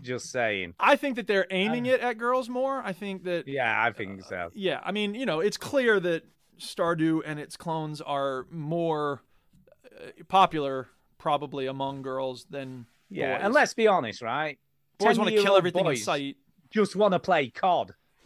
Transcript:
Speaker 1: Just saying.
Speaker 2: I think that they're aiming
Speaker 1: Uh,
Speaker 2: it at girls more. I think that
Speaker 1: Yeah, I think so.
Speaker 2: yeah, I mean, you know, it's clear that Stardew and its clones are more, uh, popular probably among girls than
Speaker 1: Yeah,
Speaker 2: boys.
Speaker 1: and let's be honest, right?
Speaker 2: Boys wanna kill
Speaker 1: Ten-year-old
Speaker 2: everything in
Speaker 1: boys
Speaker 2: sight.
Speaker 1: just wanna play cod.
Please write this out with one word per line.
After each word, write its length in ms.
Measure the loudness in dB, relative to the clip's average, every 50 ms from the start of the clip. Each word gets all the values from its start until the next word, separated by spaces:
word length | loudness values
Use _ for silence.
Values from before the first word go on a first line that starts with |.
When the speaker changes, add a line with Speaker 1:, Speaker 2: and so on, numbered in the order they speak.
| -8
Speaker 1:
Just 280 | -6 -6 -6 -6 -6
saying. 440 | -2 0 0 2 0 0 -2 -6 -4 2
Speaker 2:
I 160 | 4 4 4
think 200 | 4 2 -2 -4
that 100 | -4 -2
they're 200 | 0 2 2 2 2
aiming 380 | 0 0 0 0 0 -2 0 0
Speaker 1:
Uh, 40 | 0
Speaker 2:
it 80 | 0
at 180 | 0 -2 -4 -2
girls 300 | -2 0 0 0 -2 -4
more. 320 | -4 -2 -2 -2 -2 -4 -6
I 80 | -6 -8
think 320 | -8 -8 -8 -8 -6 -4
that 240 | -4 -4 -4 -4 -4
Speaker 1:
Yeah, 340 | -2 0 0 2 2 2 2
I 80 | 2
think 320 | 0 -2 -6 -8 -8 -10 -10
so. 280 | -8 -8 -6 -6 -8 -6
Speaker 2:
yeah, 260 | -4 -2 -2 -2 -2 -4
I 80 | -4 -4
mean, 220 | -2 -2 -2 -4
you 120 | -4 -4
know, 140 | -2 0 0
it's 160 | 0 0 -2
clear 420 | -4 -6 -2 0 2 4 4 4 4
that 240 | 4 2 0 -2 -4 _ _ _ _ _ _ -18
Stardew 600 | -16 -10 -4 -2 0 0 2 2 2 2 2 2 0
and 140 | -4 -6 -8
its 160 | -10 -12 -14
clones 440 | -12 -8 -6 -6 -4 -4 -6 -8 -8
are 460 | -6 -4 -2 -2 -2 -2 -2 -4 -8 -8
more, 720 | -10 -8 -6 -4 -2 -2 0 0 0 0 -2 -2 -4 -6 -10 _ _ _ _ _ _ _ _ _ _ _ _
uh, 240 | -20 -20 -18 -18 -18 -18 -18 -4 2
popular 600 | 6 6 6 6 4 0 -2 -2 -2 -4 -6 -8 _ _ _ _ _ -6
probably 480 | -2 0 0 0 -2 -4 -6 -4 -4
among 360 | -4 -4 -4 -4 -6 -6 -6 -8
girls 440 | -6 -6 -4 -4 -6 -6 -10 -14 -14
than 380 | -12 -12 -10 -12 -12 -16 -18 -20 _ _ _ _
Speaker 1:
Yeah, 260 | -8 -6 -4 -2 -2
Speaker 2:
boys. 80 | -2 0
Speaker 1:
and 100 | 2 4
let's 200 | 4 4 2 2
be 120 | 4 4 4
honest, 320 | 4 4 0 -2 -6 -8 -6
right? 360 | -4 -4 -4 -4 -6 -8 -10 _ _ _ _ _ _ _ 2
Speaker 2:
Boys 200 | 4 4 4 4
wanna 120 | 2 2
kill 80 | 4 4
Speaker 1:
Ten-year-old 200 | 6 6 6 6
Speaker 2:
everything 220 | 6 4 2 2
in 40 | 2
Speaker 1:
boys 180 | 2 0 -2 -2
Speaker 2:
sight. 320 | -2 -2 -2 -2 -6 -10 -12 _ _ _ _ _ _
Speaker 1:
just 260 | 0 0 0 2 2
wanna 220 | 2 4 4 4 2
play 300 | 2 2 2 2 2 0
cod. 460 | -2 -2 2 2 2 2 0 -2 -8 _ _ _ _ _ _